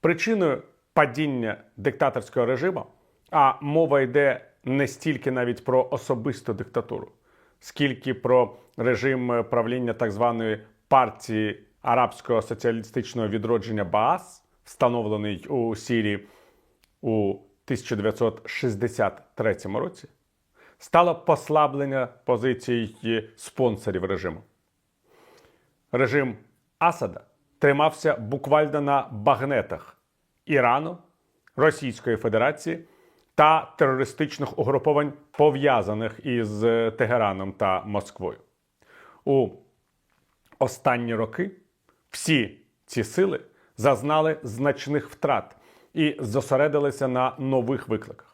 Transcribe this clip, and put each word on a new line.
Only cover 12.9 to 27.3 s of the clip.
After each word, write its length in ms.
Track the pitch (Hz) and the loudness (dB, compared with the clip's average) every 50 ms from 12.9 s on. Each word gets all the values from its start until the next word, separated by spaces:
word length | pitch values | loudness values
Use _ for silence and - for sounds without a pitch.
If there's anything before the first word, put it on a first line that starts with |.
| - 131 110 - - 120 113 104 | -6 -6 -6 -6 -6 -4 -4 -2
відродження 560 | 101 113 101 113 117 113 95 117 110 104 101 | -2 -4 -2 0 0 0 0 -2 -4 -4 -4
Баас, 600 | 87 80 104 110 131 165 185 - - - _ _ _ _ _ _ | 0 0 2 2 2 0 -2 -4 -14 -20 _ _ _ _ _ _
встановлений 840 | - - _ 135 123 120 120 113 107 107 107 104 104 101 90 - - | -20 -2 _ 0 2 2 0 -2 -2 -2 -2 -2 -4 -6 -6 -6 -4
у 280 | 147 131 117 113 110 | -2 -2 -2 -2 -4
Сирії 520 | 104 - - 123 113 107 104 101 98 101 - _ _ _ _ _ _ _ _ _ _ _ _ _ _ | -6 -4 -2 0 0 2 0 -2 -4 -6 -14 _ _ _ _ _ _ _ _ _ _ _ _ _ _
у 340 | - 123 110 110 104 98 98 - - _ _ _ _ | -4 -2 0 0 0 0 -2 -6 -10 _ _ _ _
тисяча 300 | - 135 110 - - 123 | -6 -6 -6 -4 -6 -4
дев'ятсот 520 | 104 101 110 107 - 117 113 110 - - - | -2 -2 -2 0 0 -2 -2 -2 -4 -14 -12
шістдесят 720 | - - - 127 107 98 117 117 - - 110 98 - - - _ _ | -10 -4 -4 -4 -2 -2 -4 -4 -2 0 -2 -2 -2 -6 -20 _ _
третьому 440 | - 113 110 98 - - 98 98 117 | -4 -2 -2 -2 -2 -6 -6 -6 -4
році, 280 | 143 180 175 - - - _ _ _ _ _ _ _ _ _ _ _ - _ _ | -6 -6 -10 -14 -20 -20 _ _ _ _ _ _ _ _ _ _ _ -20 _ _
стало 380 | - - - 170 175 175 160 | -20 2 4 4 6 6 2
послаблення 920 | - - - 160 - - - 151 151 151 143 135 139 139 139 135 135 127 - - _ _ | -2 2 0 0 0 2 0 2 4 4 2 2 -2 -4 -2 -2 -2 -2 -4 -6 _ _
позицій 1040 | - 127 113 110 131 123 127 - - 123 117 113 104 - - - 113 113 113 107 - - | -2 0 0 2 0 -2 -2 -2 -2 -2 -2 -2 -4 -8 -8 -4 -2 -2 -2 -4 -6 -18
спонсорів 680 | _ - - _ - 131 120 107 - - 104 95 92 90 | _ -20 -18 _ 0 0 0 0 -2 -6 -4 -4 -4 -2
режиму. 380 | 92 95 87 92 90 80 80 - _ _ _ _ _ _ _ _ _ _ _ _ _ _ _ _ _ _ _ _ _ _ _ _ _ _ _ _ _ | -2 -4 -4 -4 -6 -8 -8 -16 _ _ _ _ _ _ _ _ _ _ _ _ _ _ _ _ _ _ _ _ _ _ _ _ _ _ _ _ _
Режим 460 | - 123 135 117 120 147 139 127 107 107 - _ _ _ _ _ _ _ | 0 0 0 2 2 0 0 0 -4 -10 -16 _ _ _ _ _ _ _
Асада 420 | - 170 175 - 127 101 82 - - _ | 0 0 0 0 -6 -8 -8 -10 -20 _